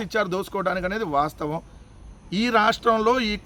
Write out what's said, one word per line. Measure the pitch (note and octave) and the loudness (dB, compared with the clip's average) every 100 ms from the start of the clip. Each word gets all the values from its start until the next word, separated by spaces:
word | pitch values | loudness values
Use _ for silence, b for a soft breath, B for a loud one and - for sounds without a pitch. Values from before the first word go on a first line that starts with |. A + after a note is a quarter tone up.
| G3+ | -4
ఇచ్చారు | A3 G3+ | -2 -2
దోచుకోవడానికి | F#3 G3 G3 F#3 F#3 F3+ | -2 -4 -4 -2 -2 -2
అనేది | G#3+ G3+ C#3+ | -4 0 0
వాస్తవం. | D3+ - D3+ D#3+ - b b - - - - F3+ | 0 -2 -6 -6 -10 b b -20 -20 -20 -6 -2
ఈ | A#3+ A3+ | 2 4
రాష్ట్రంలో | G#3+ A3 A#3 A3 A3 B3+ A3 | 4 2 2 4 4 2 0
ఈ | G#3 | -4